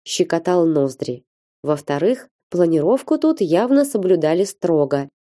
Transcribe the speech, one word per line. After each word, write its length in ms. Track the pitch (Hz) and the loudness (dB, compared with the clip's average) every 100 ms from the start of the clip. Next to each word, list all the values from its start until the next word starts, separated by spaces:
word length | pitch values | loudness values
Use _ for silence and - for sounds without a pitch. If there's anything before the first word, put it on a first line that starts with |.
щекотал 640 | - - 165 165 165 180 165 | -6 -2 -2 -2 0 2 2
ноздри. 580 | 151 139 131 - 123 _ _ _ _ | 2 -2 -4 -8 -10 _ _ _ _
Во-вторых, 680 | 139 147 - 143 180 247 - _ _ | -4 -4 -4 -2 0 -2 -6 _ _
планировку 720 | 175 175 165 151 262 - 302 | -2 2 2 2 0 0 0
тут 200 | 311 320 | 0 0
явно 460 | 180 165 240 277 277 | 0 0 2 2 2
соблюдали 600 | 226 185 180 156 170 196 | 0 0 2 2 0 -2
строго. 640 | - 175 160 143 139 139 _ | -4 0 0 0 -2 -6 _